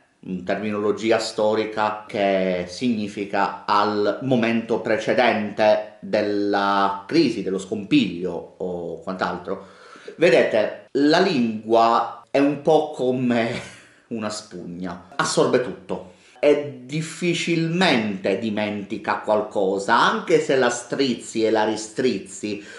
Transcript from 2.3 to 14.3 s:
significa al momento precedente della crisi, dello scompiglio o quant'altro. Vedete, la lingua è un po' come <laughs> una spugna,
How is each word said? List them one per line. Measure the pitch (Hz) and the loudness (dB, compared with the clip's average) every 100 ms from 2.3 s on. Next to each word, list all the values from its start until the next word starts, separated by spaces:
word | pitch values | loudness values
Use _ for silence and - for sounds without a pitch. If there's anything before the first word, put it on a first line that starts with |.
| 95 92 90 90 | 2 2 -2 -4
significa | - 123 110 104 107 98 101 95 - - | -4 -2 -2 -4 -6 -4 -2 -2 -2 0
al | 104 104 104 104 101 | 2 2 2 0 0
momento | 135 123 113 113 113 104 | 0 2 2 0 0 -2
precedente | 113 107 - 113 123 107 104 - 107 107 - - | 0 0 2 2 4 2 -2 2 4 4 0 -12
della | 101 107 104 101 101 101 101 98 98 - - | -4 -2 0 0 0 0 2 2 2 -2 0
crisi, | 147 139 101 | 2 2 0
dello | 92 95 | -4 -4
scompiglio | - 107 95 147 101 85 90 85 - - | -4 -8 0 2 2 -2 -6 -6 -10 -8
o | 92 90 85 82 | -8 -6 -8 -10
quant'altro. | - 95 95 90 92 95 - - - - - - | -8 -4 -4 -6 -8 -10 -12 -20 -20 -20 -18 0
Vedete, | 170 160 113 113 104 - - | 4 4 4 2 0 -4 -6
la | 131 143 170 | 0 4 4
lingua | 190 143 117 107 110 113 117 117 - - - | 4 2 0 -2 2 4 6 4 0 -8 -2
è | 139 | 2
un | 143 147 | 2 2
po' | 165 156 156 | 2 2 2
come | - 127 127 123 120 113 - - - | -2 -2 0 2 2 0 -4 -10 -18
<laughs> | - _ - | -20 _ -10
una | 113 | -8
spugna, | 107 | -6